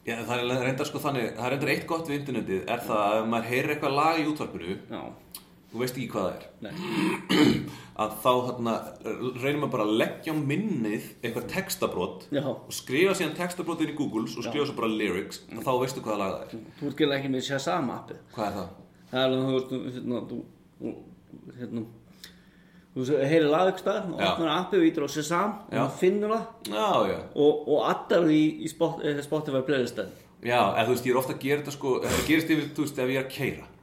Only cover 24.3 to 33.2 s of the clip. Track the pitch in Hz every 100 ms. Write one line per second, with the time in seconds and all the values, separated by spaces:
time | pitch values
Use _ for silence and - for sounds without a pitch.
24.3 | 175 160 156 185 196 165 160 139 151 147
25.3 | 170 208 202 - 110 135 - 180 208 208
26.3 | 220 - - - 208 214 147 98 87 90
27.3 | - 147 151 - 143 123 - - 190 165
28.3 | 156 156 - 160 - 165 156 151 143 139
29.3 | 156 151 135 131 139 117 - 95 - -
30.3 | - 117 120 98 101 113 123 123 127 -
31.3 | - 135 143 - - 139 123 127 127 123
32.3 | 160 160 156 147 - 143 - 127 135